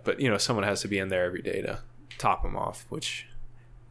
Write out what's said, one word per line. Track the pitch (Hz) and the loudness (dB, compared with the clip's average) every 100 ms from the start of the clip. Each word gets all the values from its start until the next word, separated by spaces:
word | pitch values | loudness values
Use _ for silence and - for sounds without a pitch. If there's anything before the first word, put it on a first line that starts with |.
But, | 107 95 | 0 4
you | 131 | 4
know, | 101 | 4
someone | - 113 | 4 2
has | 101 98 | 2 2
to | - | 0
be | 98 | 0
in | 95 | 2
there | 92 | 2
every | 90 90 | 2 0
day | - 90 | -2 -2
to | - - - - - - | -2 -4 -8 -16 -16 -2
top | 104 92 | 2 2
'em | - 98 | 2 0
off, | - - - | -2 -4 -8
which | 117 - - - - - - - - - | -6 -4 -6 -8 -8 -8 -10 -18 -20 -16